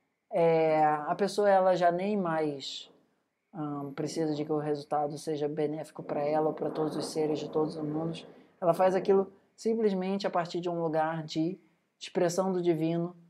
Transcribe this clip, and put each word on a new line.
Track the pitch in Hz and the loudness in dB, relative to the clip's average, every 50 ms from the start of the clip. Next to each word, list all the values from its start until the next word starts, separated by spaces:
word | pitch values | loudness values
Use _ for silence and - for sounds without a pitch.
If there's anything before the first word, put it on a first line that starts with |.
| _ _ _ _ _ - | _ _ _ _ _ -4
é, | - 175 170 165 165 160 160 160 156 156 156 | 0 2 4 4 4 4 4 4 4 4 4
a | 151 151 151 147 151 175 | 4 2 2 -2 -2 -2
pessoa, | 170 202 190 196 - 208 202 | 0 -2 0 2 2 4 6
ela | 196 190 185 190 185 | 6 6 6 6 4
já | 180 180 175 | 4 4 4
nem | 170 175 185 202 214 | 2 2 0 -2 0
mais, | 202 185 170 160 160 156 151 143 135 135 - - - - - _ _ _ _ _ _ _ _ _ _ _ _ - | 0 0 0 0 0 0 -2 -4 -6 -8 -12 -12 -14 -14 -18 _ _ _ _ _ _ _ _ _ _ _ _ -10
ahn, | - 151 147 147 143 143 143 135 | -8 -8 -6 -6 -6 -8 -8 -6
precisa | - 151 147 - 170 160 156 151 | -6 -6 -4 -2 -2 -2 -2 -2
de | 147 151 | -2 -2
que | 156 | -2
o | 156 151 | -2 -2
resultado | 147 151 147 143 143 - 151 147 151 147 156 143 | 0 -2 -2 -4 -4 -2 -2 -2 -2 -2 -4 -6
seja | - 160 156 143 147 143 | -6 -6 -4 -2 -2 -2
benéfico | 151 151 151 147 151 156 147 - - - 165 | -2 -2 -2 -2 -2 -6 -10 -12 -12 -12 -10
pra | - 156 151 | -6 -4 -2
ela | 143 147 151 156 156 156 | -2 0 0 2 2 0
ou | 151 | 0
pra | - 160 156 | -2 -4 -4
todos | 151 156 156 151 147 | -2 -2 -2 -2 -2
os | 156 143 - | -4 -4 -4
seres | - 160 156 151 156 - | -2 -2 0 0 0 -2
de | 151 147 | -4 -4
todos | - 156 156 151 - | -2 0 0 0 -2
os | 160 151 | -6 -6
mundos. | 147 151 156 165 165 165 - - - - - - _ _ _ | -4 -4 -4 -4 -4 -6 -8 -12 -18 -20 -20 -20 _ _ _
Ela | 190 170 165 | 2 2 4
faz | 175 185 190 185 | 4 4 4 4
aquilo | 190 180 208 196 196 190 190 - - _ _ _ | 2 4 4 4 4 4 2 -4 -16 _ _ _
simplesmente | - - 220 226 226 226 208 196 185 185 190 196 196 202 185 | -6 -2 -2 0 2 2 2 2 0 -2 -2 -2 -2 -2 -2
a | |
partir | - 180 165 165 - 175 | -2 -2 -2 -2 -4 -6
de | 175 175 | -4 -4
um | 170 170 | -2 -2
lugar | 165 165 151 160 156 160 165 165 156 | -2 0 0 0 0 0 -2 -4 -6
de | 151 - 160 156 165 185 - _ _ _ _ _ _ _ _ | -6 -2 -2 -2 -2 -2 -6 _ _ _ _ _ _ _ _
expressão | - - - 190 185 170 170 185 185 190 185 | -16 -6 -2 0 0 2 2 0 0 0 0
do | 180 | 0
divino. | 175 175 165 156 160 160 165 170 170 175 180 - - _ | 2 0 0 2 0 0 0 0 -2 -4 -6 -12 -20 _